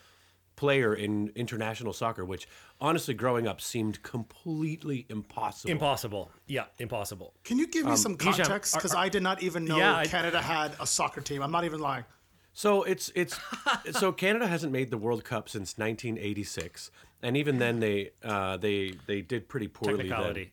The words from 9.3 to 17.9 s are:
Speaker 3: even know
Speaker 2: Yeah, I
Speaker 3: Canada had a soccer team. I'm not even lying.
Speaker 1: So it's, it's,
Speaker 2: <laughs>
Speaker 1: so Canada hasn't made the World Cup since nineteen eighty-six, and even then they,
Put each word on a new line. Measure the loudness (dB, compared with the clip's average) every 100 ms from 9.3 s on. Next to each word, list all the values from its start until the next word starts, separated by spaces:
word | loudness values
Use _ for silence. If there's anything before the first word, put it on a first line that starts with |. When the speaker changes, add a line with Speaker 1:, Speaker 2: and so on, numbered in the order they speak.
| 2
Speaker 3:
even | 0 -2 2
know | 4
Speaker 2:
Yeah, | 6 6
I | 2
Speaker 3:
Canada | 2 2 2
had | 2 0 -2 -2
a | -2
soccer | 0 0 -2
team. | -6 -2
I'm | 0
not | 2 0
even | -2
lying. | -2 -2 -6 _ _ _ _
Speaker 1:
So | 0 4 4
it's, | 4 0 0
it's, | 0 0 -4 -8 -4 -2
Speaker 2:
<laughs> | -2 -2 2
Speaker 1:
so | 2
Canada | 4 2 4 2
hasn't | 0 0
made | 0 0
the | 0
World | 0 -2
Cup | -2 -4 -4
since | -6 -6 -2
nineteen | -2 -2 -4 -4
eighty-six, | -4 -4 -6 -8 -10 -12 -16 -18 -20 _
and | 0 2
even | 2 2
then | 2 2
they, | 2